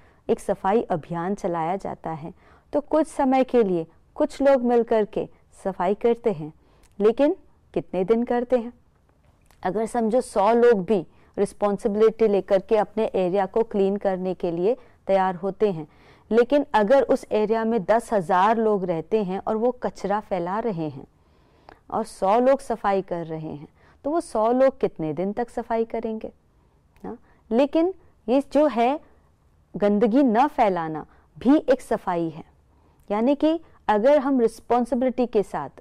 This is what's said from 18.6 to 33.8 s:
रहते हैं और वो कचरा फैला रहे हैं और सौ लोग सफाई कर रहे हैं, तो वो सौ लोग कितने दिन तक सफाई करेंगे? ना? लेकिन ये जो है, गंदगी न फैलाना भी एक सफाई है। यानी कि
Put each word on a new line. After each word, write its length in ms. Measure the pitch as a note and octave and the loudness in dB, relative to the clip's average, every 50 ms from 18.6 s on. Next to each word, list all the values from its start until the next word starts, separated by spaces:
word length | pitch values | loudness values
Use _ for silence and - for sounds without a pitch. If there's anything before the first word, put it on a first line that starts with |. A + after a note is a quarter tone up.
| A3+ A3 G#3 G3 F#3 | 2 0 0 0 -2
रहते 400 | F3+ E3+ D#3+ D#3+ - G#3+ A3 G#3 | -2 -4 -4 -4 -2 -2 -2 -2
हैं 180 | F3+ F#3 G3 - | -2 -6 -6 -4
और 100 | - A3 | -4 -2
वो 140 | G#3+ A3+ B3 | -2 -2 -2
कचरा 500 | A#3+ - - G3+ - - - F#3 G3+ G#3+ | -2 -4 -6 -8 -8 -6 -4 -4 -4 -4
फैला 380 | G#3 - G3+ F3+ E3+ F3 F#3+ A3 | -4 -4 -6 -4 -4 -4 -4 -4
रहे 300 | A#3 A#3 F#3+ E3 D#3+ D3+ | -4 -4 -4 -4 -6 -8
हैं 180 | B2+ C3+ - - _ _ _ _ _ _ _ _ _ _ _ - - _ _ - | -8 -12 -16 -20 _ _ _ _ _ _ _ _ _ _ _ -20 -20 _ _ -8
और 140 | - G#3 A3 | -6 -6 -6
सौ 360 | - - - F#3+ F#3+ G#3 A#3+ | -6 -6 -2 0 2 2 4
लोग 200 | B3 C4 C#4 C4 | 4 4 4 2
सफाई 420 | - - A3+ G3+ - G3+ G3 G3 | 0 -6 -6 -4 -2 0 0 -2
कर 240 | F#3+ - F3+ E3+ E3 | -2 -4 -6 -8 -8
रहे 280 | D#3+ D#3+ D#3 D#3 D#3 D3 | -8 -10 -10 -10 -10 -12
हैं, 140 | D3 D#3+ - _ _ _ _ _ _ - | -14 -16 -18 _ _ _ _ _ _ -6
तो 60 | C#4 | -4
वो 100 | D#4 E4+ | -4 -4
सौ 320 | D#4+ - - A3+ G#3+ A3+ | -4 -4 -2 -2 0 0
लोग 280 | B3 B3+ C4 C4+ B3+ - | 2 2 2 2 2 0
कितने 320 | - F#3+ - - D#3+ D#3 | -2 -4 -2 -4 -6 -6
दिन 200 | D3 D#3 F#3 G3 | -4 -4 -6 -4
तक 180 | G#3 - A#3+ A#3+ | -4 -6 -8 -8
सफाई 340 | - B3 A3+ - A#3 A3+ A3+ | -8 -10 -6 -4 -4 -4 -4
करेंगे? 480 | A3+ - A3+ A3+ A3+ A3 A3 - - - _ _ _ _ _ _ _ _ _ _ _ _ _ - | -4 -6 -8 -8 -8 -8 -10 -12 -14 -18 _ _ _ _ _ _ _ _ _ _ _ _ _ -16
ना? 140 | F#3+ A3 - _ _ _ _ _ - | -16 -16 -16 _ _ _ _ _ -2
लेकिन 420 | A3 A#3+ C#4+ C#4+ - D#4+ E4 F#4 F#4+ - - _ _ _ _ - | 0 0 2 2 2 0 0 0 -2 -8 -14 _ _ _ _ -2
ये 140 | A#3+ C#4+ C4+ - | 0 0 0 0
जो 140 | - C4+ D#4 | 2 2 2
है, 340 | D4 A3 A#3 A#3 B3 C#4+ D#4+ - - - _ _ _ _ _ _ _ _ _ _ _ - | 2 2 0 0 0 0 -2 -6 -14 -20 _ _ _ _ _ _ _ _ _ _ _ -6
गंदगी 460 | F3 G3+ G#3 G#3 G#3 A#3 G#3+ G#3 C#4 | -2 0 2 2 2 2 2 4 4
न 240 | C#4+ B3 G3+ A3+ C4+ | 4 4 4 2 2
फैलाना 600 | D4 - - A#3+ G3+ F#3 E3+ D#3+ D#3+ D#3 D3+ - - _ _ _ _ _ D3 | 0 0 0 0 0 0 -2 -4 -6 -8 -10 -12 -16 _ _ _ _ _ -2
भी 180 | - A#3 D4 | 2 4 4
एक 240 | D#4 - - C4+ C4+ | 4 4 2 0 0
सफाई 480 | - - A#3 G#3 - G3 F3+ E3+ E3+ D#3+ | 0 -2 -4 -4 -2 -2 -2 -2 -4 -4
है। 160 | D3+ E3 - _ _ _ _ _ _ _ _ _ _ _ _ - | -8 -10 -18 _ _ _ _ _ _ _ _ _ _ _ _ -4
यानी 240 | G3+ G#3+ A3+ C4+ C#4+ | -2 0 2 0 2
कि 260 | C#4+ D4+ D#4 D#4+ E4 - - - _ | 2 2 0 0 -2 -6 -12 -20 _